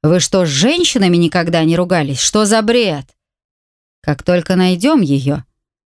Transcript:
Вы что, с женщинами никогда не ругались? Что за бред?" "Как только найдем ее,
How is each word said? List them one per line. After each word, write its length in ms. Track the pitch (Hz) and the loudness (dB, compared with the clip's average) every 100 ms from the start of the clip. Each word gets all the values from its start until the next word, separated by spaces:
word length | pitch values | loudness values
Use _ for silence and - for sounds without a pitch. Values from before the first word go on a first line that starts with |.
Вы 180 | 151 175 | 2 0
что, 260 | - 190 170 | 0 0 0
с 20 | |
женщинами 680 | 139 214 349 339 240 190 175 | 0 0 0 0 0 2 2
никогда 480 | 170 180 170 165 | 2 0 -2 0
не 100 | 160 | 0
ругались? 460 | 165 180 180 143 135 | 0 0 -2 -2 -2
Что 240 | - 214 | -2 0
за 180 | 208 226 | 0 0
бред?" 440 | 214 240 214 147 131 _ _ _ _ _ _ _ _ _ | 2 0 0 -4 -10 _ _ _ _ _ _ _ _ _
"Как 200 | - 147 | -6 -4
только 320 | - 180 165 | 0 -2 0
найдем 460 | 185 185 175 240 311 | 0 2 2 2 2
ее, 420 | 160 139 131 147 - _ _ _ | 2 0 0 -4 -8 _ _ _